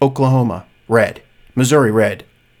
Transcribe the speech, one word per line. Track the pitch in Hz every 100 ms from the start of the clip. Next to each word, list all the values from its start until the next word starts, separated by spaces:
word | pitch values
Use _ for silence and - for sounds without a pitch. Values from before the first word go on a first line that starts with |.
Oklahoma, | 139 139 131 131 117 90 - _ -
red. | 113 95 - _ _ - 123
Missouri, | 127 147 117
red. | 110 101 98 - _ _ _